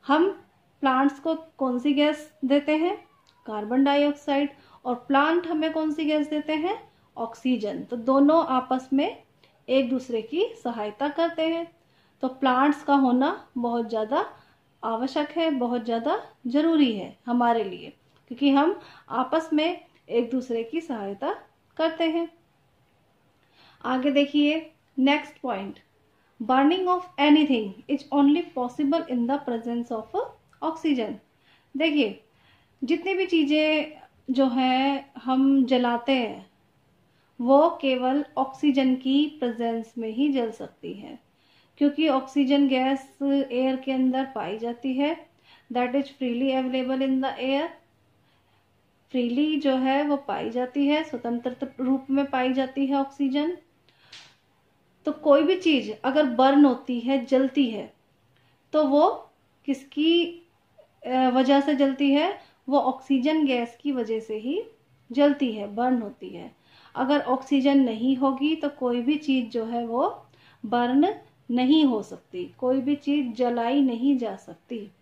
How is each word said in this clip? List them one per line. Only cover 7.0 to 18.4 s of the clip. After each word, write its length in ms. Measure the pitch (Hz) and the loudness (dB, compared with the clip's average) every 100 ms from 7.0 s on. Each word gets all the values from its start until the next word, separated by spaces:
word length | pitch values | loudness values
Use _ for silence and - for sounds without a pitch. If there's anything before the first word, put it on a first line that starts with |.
| _ - | _ -10
Oxygen। 680 | 226 - 254 247 202 - | -10 -6 -2 -2 -2 -8
तो 120 | - 240 | -8 -6
दोनों 500 | 226 269 285 320 311 | 0 4 6 4 2
आपस 440 | 254 254 254 262 | -2 0 -4 0
में 300 | 269 339 - _ _ _ _ - | 0 0 -4 _ _ _ _ 0
एक 200 | 262 240 | 0 0
दूसरे 320 | 254 - 226 | -4 -4 -6
की 240 | 220 311 466 - | -4 -2 -2 -4
सहायता 460 | 240 233 214 208 285 | -8 -6 -8 -4 -6
करते 320 | 294 330 330 | -2 -2 0
हैं। 340 | 320 330 339 _ _ _ _ _ | -2 -2 -6 _ _ _ _ _
तो 60 | 262 | -8
plants 560 | 262 269 254 294 294 | 0 0 4 2 0
का 120 | - 285 | 0 2
होना 520 | 262 254 285 392 - 254 | 4 2 0 -2 -10 -6
बहुत 320 | 233 233 226 | -4 -4 -4
ज़्यादा 440 | 220 220 294 427 - _ _ _ _ | -4 -2 -2 -2 -10 _ _ _ _
आवश्यक 460 | 226 226 254 311 294 | -6 -4 -4 -4 -4
है, 220 | 339 320 | -2 -2
बहुत 340 | 269 240 240 233 | 0 -2 -4 -2
ज़्यादा 420 | 233 233 403 - _ 247 | -4 -2 -4 -6 _ -2
ज़रूरी 480 | 277 320 320 269 208 | 0 2 4 2 0
है 220 | - - 240 | -8 -14 -4
हमारे 380 | 240 240 233 | 0 2 2
लिए, 300 | 202 180 156 _ _ _ _ | -2 -8 -16 _ _ _ _
क्योंकि 220 | 240 | 0